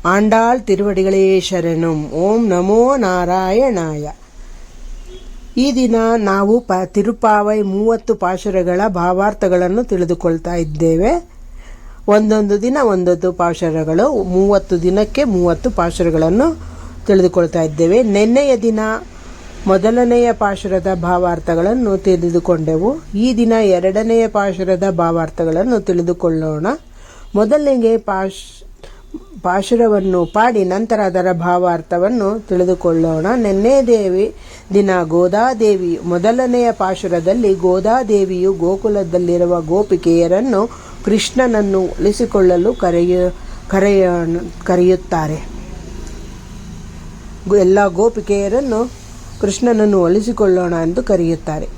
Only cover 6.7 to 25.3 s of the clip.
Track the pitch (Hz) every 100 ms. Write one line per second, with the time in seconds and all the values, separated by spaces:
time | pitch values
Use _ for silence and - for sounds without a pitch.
6.7 | 185 185 208 202 220 220 208 208 214 196
7.7 | 196 220 226 226 220 180 185 208 185 175
8.7 | 180 214 180 175 185 208 208 190 180 180
9.7 | 208 247 190 170 175 - 165 170 175 160
10.7 | 151 165 165 208 339 - - - - -
11.7 | - - - - 208 214 214 208 208 240
12.7 | 285 240 190 180 175 180 180 170 165 170
13.7 | 160 156 165 262 254 190 180 196 202 -
14.7 | 175 175 190 208 - 285 185 175 165 254
15.7 | 208 170 - 170 160 160 202 320 320 -
16.7 | - - - - 196 180 180 165 170 160
17.7 | 151 165 214 226 202 220 254 285 240 226
18.7 | 214 220 220 - - - - - - 190
19.7 | 190 208 240 240 240 240 226 202 196 196
20.7 | 185 190 185 170 180 180 170 175 165 185
21.7 | 247 226 190 196 180 170 170 170 165 156
22.7 | 160 202 311 - 202 240 226 226 226 208
23.7 | 180 185 196 220 226 226 214 196 175 185
24.7 | 180 196 175 170 165 160